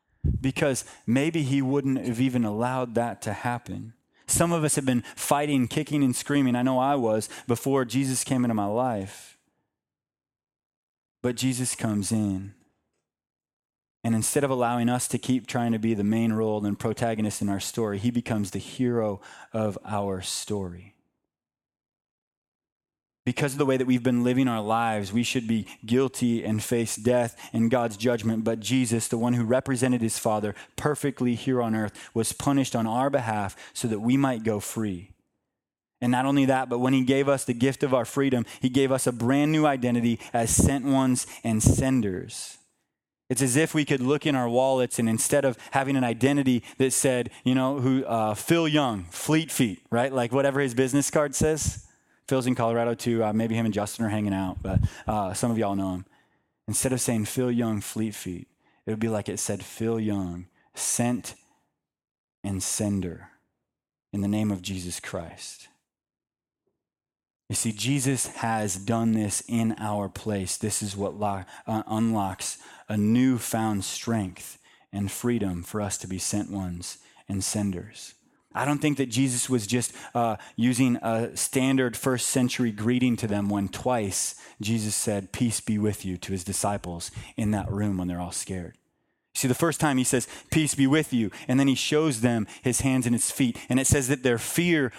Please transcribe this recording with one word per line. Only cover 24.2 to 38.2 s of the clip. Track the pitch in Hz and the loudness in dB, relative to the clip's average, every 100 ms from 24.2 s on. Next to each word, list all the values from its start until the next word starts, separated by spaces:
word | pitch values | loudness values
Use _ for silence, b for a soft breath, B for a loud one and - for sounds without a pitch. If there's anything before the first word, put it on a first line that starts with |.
living | 123 127 131 | 2 2 2
our | 113 | 0
lives, | 104 113 117 107 98 | 0 0 0 0 -2
we | 110 | -2
should | 117 131 113 | 0 -2 0
be | 113 95 B 110 | -2 -2 B 0
guilty | 123 131 - 123 117 101 | 2 2 2 0 0 0
and | 110 | -2
face | - 120 113 - | 0 -2 -2 0
death | 113 123 120 - B | 2 4 2 -4 B
and | 117 113 | 0 2
God's | 127 117 101 | 2 0 0
judgment. | 117 120 110 110 113 | 0 0 0 0 0
But | 113 | -2
Jesus, | 104 131 123 113 - | 0 0 2 0 0
the | 117 | 0
one | 120 | 0
who | 120 | 0
represented | 110 127 135 127 127 123 | 2 2 0 0 2 2
his | 113 - | 0 0
Father | 117 107 104 98 B - | 0 0 -2 -6 B -4
perfectly | 151 147 143 127 123 117 | -2 0 -2 0 0 0
here | - 127 | 0 0
on | 117 110 | 0 0
earth, | 107 - - | -2 -6 -6
was | 117 110 | -2 -2
punished | - - 139 127 120 | -2 0 2 2 0
on | 113 | 0
our | 117 139 | 0 2
behalf | 139 113 107 98 - B | 0 0 -2 -4 -6 B
so | - 123 | -6 -2
that | 107 | 0
we | 113 135 | 2 4
might | 135 123 110 | 4 0 0
go | 104 | -2
free. | - - 107 90 95 - _ _ _ _ _ _ _ _ | -2 -4 -4 -4 -10 -20 _ _ _ _ _ _ _ _
And | 123 | 0
not | 123 135 | 2 4
only | 143 135 | 4 4
that, | 131 127 | 2 0
but | 120 | 0
when | 127 | 2
he | 135 | 4
gave | 127 135 139 | 4 4 4
us | 139 | 2
the | - | 0
gift | 117 135 127 | 0 0 2
of | 147 | 2
our | 127 113 | 2 0
freedom, | - | 0